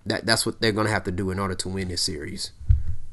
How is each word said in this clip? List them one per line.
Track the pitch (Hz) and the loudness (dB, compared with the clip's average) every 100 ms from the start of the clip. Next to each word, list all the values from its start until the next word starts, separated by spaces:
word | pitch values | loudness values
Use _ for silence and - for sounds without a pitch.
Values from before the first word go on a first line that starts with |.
| - | -4
that, | 110 104 | -2 2
that's | 113 117 | 2 2
what | - | 0
they're | 113 | 0
gonna | 104 107 | 2 2
have | 104 | 0
to | 101 | 0
do | 90 95 | -2 -2
in | 92 | 0
order | 98 | -2
to | 90 92 | -2 -4
win | 95 92 | -4 -4
this | 87 | -2
series. | - 76 - 95 - - - - - - - | -4 -4 -8 -8 -10 -6 4 4 6 2 -2